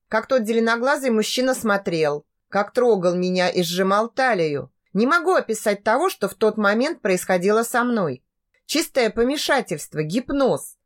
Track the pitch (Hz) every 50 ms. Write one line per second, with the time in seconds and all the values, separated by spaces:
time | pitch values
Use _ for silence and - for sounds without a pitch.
0 | _ - - 220 220 - 269 254 214 208 226 226 226 226 233 233 240 269 294 302
1 | 262 254 226 214 214 - - 254 254 262 254 247 - 220 202 196 196 196 170 160
2 | 156 147 147 147 - _ _ _ _ - - 196 208 208 - 254 247 240 220 196
3 | 170 180 175 180 180 185 180 180 180 180 - - 180 160 175 180 196 185 196 208
4 | 220 233 - - 262 254 226 180 165 156 147 135 131 - _ _ _ _ - 185
5 | 226 269 320 349 311 349 370 294 240 - 220 214 - 220 202 202 - 220 220 269
6 | 339 381 - - 202 185 - - 226 214 214 220 208 196 208 226 247 311 339 -
7 | - 208 185 180 - - 190 185 175 202 214 226 233 - - 247 240 247 240 220
8 | 185 151 127 - _ _ _ _ _ _ _ _ _ - - 294 339 - - 262
9 | 233 214 - 226 233 254 285 285 - - 294 262 214 - 180 147 - - - 151
10 | 156 156 170 254 254 - 277 285 269 226 160 131 - - - _ _